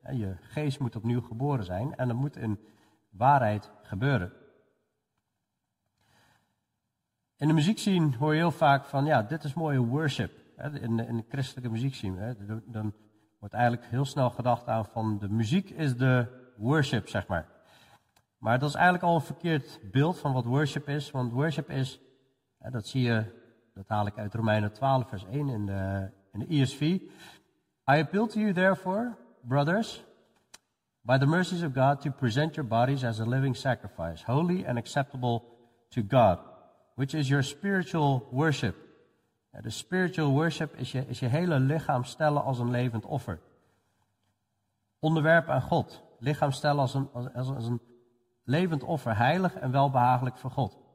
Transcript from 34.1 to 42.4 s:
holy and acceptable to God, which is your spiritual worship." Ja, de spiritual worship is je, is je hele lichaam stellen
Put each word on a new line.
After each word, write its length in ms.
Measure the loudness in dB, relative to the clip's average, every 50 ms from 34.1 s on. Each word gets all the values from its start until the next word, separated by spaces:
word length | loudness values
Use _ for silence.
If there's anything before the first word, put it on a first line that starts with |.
| -8 -8 -6 -2 0
holy 340 | 0 2 0 0 -2 -2
and 120 | -4 -4 -4
acceptable 640 | -6 -4 -4 -4 -4 -4 -6 -6 -2 -2 -2 -2 -4 -10 -20 _ -20 _ _ _ _ _
to 140 | -6 -6 -4 2
God, 300 | 4 6 6 6 6 4 -2 -16 -20 -20 -20 _ _ _ _ _ _
which 200 | -6 -6 -4 -2
is 140 | -2 0 2
your 160 | 2 2 2
spiritual 840 | 0 -4 -6 -2 0 0 0 0 0 0 2 2 2 2 0 -2 -4
worship." 460 | -2 0 2 2 2 0 -2 -4 -4 -6 -14 -20 -20 _ _ _ _ _ _ _ _ _ _ _ _
Ja, 80 | -14
de 100 | -12 -12
spiritual 600 | -12 -12 -10 _ 0 0 0 0 0 0 2 2
worship 440 | 4 4 2 2 0 -2 -6 -6 -6
is 180 | -8 -10 -6 -4
je, 140 | -6 -6
is 120 | -4 -6 -4
je 80 | -2
hele 320 | 0 0 2 2 2 2 2
lichaam 460 | 4 2 2 0 0 0 0 -2 -2
stellen 400 | -4 -4 0 2 2 2 2